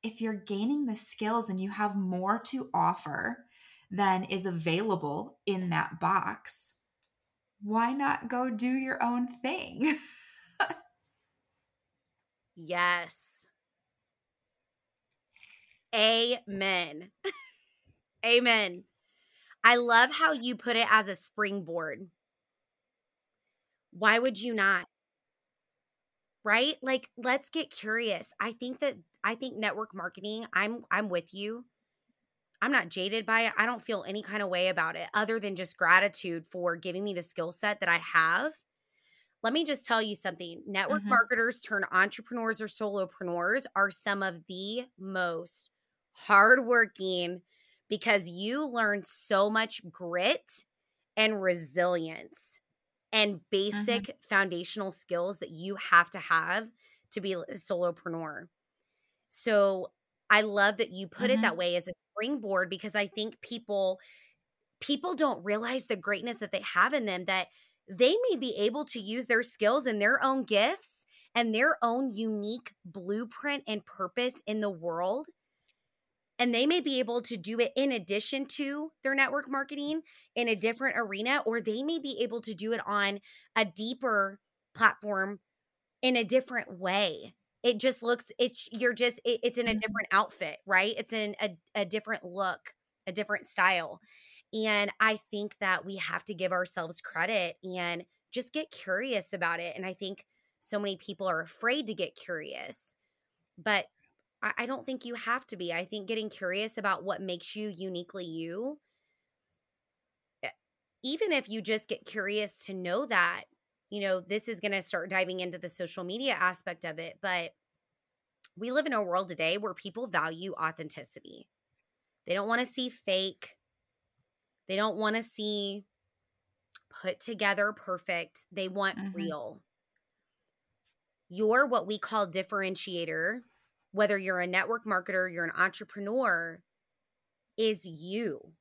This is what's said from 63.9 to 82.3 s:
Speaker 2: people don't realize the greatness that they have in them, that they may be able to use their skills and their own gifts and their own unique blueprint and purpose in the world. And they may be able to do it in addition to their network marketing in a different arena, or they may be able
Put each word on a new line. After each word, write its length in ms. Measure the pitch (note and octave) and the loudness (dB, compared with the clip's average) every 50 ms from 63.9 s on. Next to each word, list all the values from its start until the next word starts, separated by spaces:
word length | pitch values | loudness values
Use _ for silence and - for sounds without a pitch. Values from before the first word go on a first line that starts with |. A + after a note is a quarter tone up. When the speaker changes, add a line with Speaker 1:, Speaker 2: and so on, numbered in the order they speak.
| F#3 F#3 - - - - - _ _ _ _ _ _ _ _ _ _ _ | 0 -2 -8 -20 -20 -20 -20 _ _ _ _ _ _ _ _ _ _ _
Speaker 2:
people 340 | - - D4 C4+ D4 F4+ F4 | -4 -4 -2 -2 -2 -6 0
don't 280 | B3+ D#4 C#4 A3 E3+ F3 | 2 2 0 0 -2 -2
realize 420 | G3+ G3+ G#3+ A3+ A#3 B3+ C4 B3+ | -2 -2 -2 -2 -4 -4 -4 -2
the 80 | - A3+ | -4 -4
greatness 420 | F#3 E3 G3 G#3 F#3 G3 A#3+ A#3 | -4 -2 -4 -4 -2 -4 -6 -6
that 140 | A#3 A3 - | -6 -6 -4
they 100 | - F#3+ G3+ - - | -4 -6 -4 -2 2
have 200 | F3+ G3 B3+ C#4+ | 4 4 4 4
in 120 | C#4+ A3+ | 0 0
them, 200 | G#3 F#3 F3+ F3+ | 0 -2 -2 -2
that 220 | F#3 F#3+ F#3 F3 - _ - - _ _ _ _ - | 0 0 0 0 -2 _ -20 -20 _ _ _ _ -16
they 260 | F#3+ E3+ B3 C4+ F#4 A#4 B4 B4+ | 2 6 6 6 6 4 2 0
may 80 | F#4 | -2
be 180 | B3 C4+ B3+ - | -2 -2 -4 0
able 280 | - G#3 A3+ A3+ D4 D4+ | 2 2 2 2 0 -4
to 140 | - - A#3+ | -4 -6 -8
use 280 | F#3+ G3+ A3 B3 A#3+ | -6 -4 -4 -4 0
their 160 | A3+ A#3 A3+ A#3+ | 2 2 2 2
skills 420 | - - - G#3+ G#3 B3 D4+ B3 | 0 -2 2 2 4 4 4 2
and 160 | B3+ A3 G#3 | 0 0 2
their 220 | G3+ G#3+ C4 - - | 4 4 4 4 4
own 200 | C4+ C4+ C4+ B3 | 2 2 2 0
gifts 600 | - G#3+ G3 G#3+ C4+ F#4+ - - - - - - _ _ _ _ _ _ | 2 4 4 4 4 2 -2 -8 -12 -10 -12 -12 _ _ _ _ _ _
and 180 | A#3 A#3 A3+ G#3+ | 0 0 2 2
their 220 | A3 C4 D#4+ D#4 - - | 4 4 4 4 2 2
own 280 | A#3 A#3 B3+ C4+ C4 G#3 | 0 2 0 0 -2 -2
unique 600 | G3+ A3+ A3 G#3+ G#3 G3+ G#3 A#3 B3 _ - _ _ _ | -4 -2 -2 -2 -2 -4 -4 -6 -8 _ -16 _ _ _
blueprint 800 | F3+ D3+ G3 F3 F#3 G3+ A3 A#3+ A3+ - - - D4 C#4+ C#4 - | -16 -14 -12 -6 -4 -4 -4 -4 -8 -10 -8 -4 -4 -4 -4 -4
and 180 | - G#3+ G#3 - | -6 -6 -6 -8
purpose 560 | - - - F#3+ F3+ _ B3 B3 B3+ B3+ - _ | -12 -8 -8 -8 -4 _ -2 -2 -2 -4 -6 _
in 140 | G#3 G#3+ G#3+ | -4 -2 -2
the 80 | G#3+ G3+ | -2 -2
world. 580 | F#3+ D#3+ E3 F3 E3 E3+ F3+ F#3+ G#3+ C4+ D#4 - _ _ _ _ _ _ _ _ _ _ _ _ _ _ _ _ _ _ _ _ _ - | -4 -4 -6 -4 -2 -2 0 0 -2 -2 -6 -10 _ _ _ _ _ _ _ _ _ _ _ _ _ _ _ _ _ _ _ _ _ 0
And 140 | B3 B3 A#3 | 0 2 4
they 100 | A3+ C4 | 4 4
may 140 | D4+ E4+ F4+ | 4 4 2
be 180 | B3+ D4 C4+ B3+ | 2 0 0 0
able 220 | B3 A3 A#3 B3 A#3+ | 0 0 0 -2 -2
to 140 | - A#3 | -4 -8
do 220 | G3 D#3+ G3+ A3+ A#3 | -6 -6 -4 0 2
it 120 | A#3+ - - | 0 2 2
in 160 | B3+ C#4 C#4 | 0 2 2
addition 560 | B3+ A3+ F3 F3+ G3 G#3+ G#3+ - C#4 C4+ C#4 | 0 -2 -2 -2 -2 -2 0 -2 -2 -4 -4
to 440 | C4+ - - D4 C#4 C#4+ D4 D4+ D#4+ _ _ - | -6 -4 -4 -4 -4 -4 -6 -6 -8 _ _ -2
their 100 | C4+ C4+ | -2 2
network 340 | C#4 C4+ C4 C4 C#4+ C4+ C4 | 2 2 2 0 -4 -4 -2
marketing 520 | C4+ C4+ C#4 C4+ D4 C#4+ C#4+ D4 D#4 E4 D#4 - - - - _ _ | -4 -4 -4 -4 -6 -6 -4 -2 -4 -4 -6 -10 -20 -20 -20 _ _
in 120 | A#3 A#3+ | -2 0
a 80 | A#3 A3+ | 0 0
different 400 | F#3+ F#3+ A3+ A#3 A#3 C4+ C4 - | 2 0 -2 0 0 -2 -2 0
arena, 460 | A3+ A#3 G3 G3 G3 A3 B3+ C#4 D4 - | -2 -4 -4 -4 -4 -2 0 0 0 0
or 160 | A3 A3+ A#3 | 0 -2 0
they 220 | - A3 G#3+ A#3+ C4+ | -2 -2 -4 -2 -2
may 160 | D4+ E4 D#4+ | -2 -2 -2
be 200 | C4+ C#4 B3 - A#3+ | -4 -6 -2 -2 -2
able 180 | A3 | -2